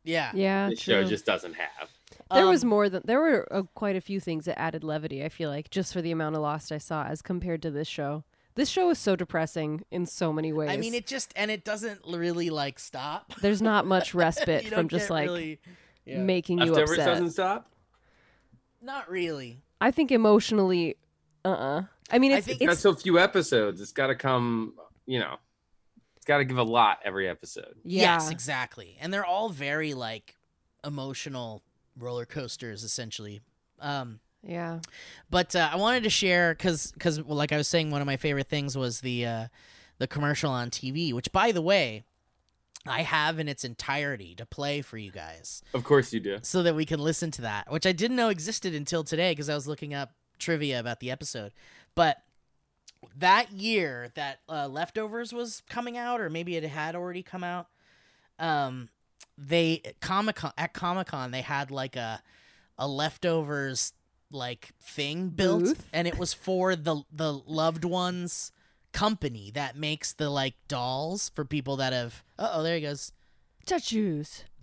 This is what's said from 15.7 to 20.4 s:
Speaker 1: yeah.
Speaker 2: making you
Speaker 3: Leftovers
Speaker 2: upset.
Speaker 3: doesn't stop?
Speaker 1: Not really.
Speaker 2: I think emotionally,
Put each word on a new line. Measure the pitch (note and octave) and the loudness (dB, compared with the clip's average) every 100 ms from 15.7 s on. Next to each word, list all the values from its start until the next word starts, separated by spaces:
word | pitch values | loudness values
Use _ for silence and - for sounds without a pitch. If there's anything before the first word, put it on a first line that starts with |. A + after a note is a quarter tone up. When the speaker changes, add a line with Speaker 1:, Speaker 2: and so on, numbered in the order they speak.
| F3+ _ _ - | -20 _ _ -8
Speaker 1:
yeah. | F#3 | -2
Speaker 2:
making | F#3+ F3+ E3 F3 | 2 2 2 2
you | E3 | 6
Speaker 3:
Leftovers | D#3 D3+ E3 | 6 6 4
Speaker 2:
upset. | D3+ | 4
Speaker 3:
doesn't | F3 E3+ | 4 2
stop? | F3 F#3 A3 - _ _ _ _ _ _ _ _ - _ _ | 0 -2 -2 -6 _ _ _ _ _ _ _ _ -20 _ _
Speaker 1:
Not | B3 C#4 E3+ | -12 -10 -6
really. | F#3 E3+ D3 B2 B2 _ - | -2 -2 -2 -8 -14 _ 0
Speaker 2:
I | A#3 | 2
think | D4+ C#4 | 4 4
emotionally, | B3 G#3+ G#3 | 6 8 8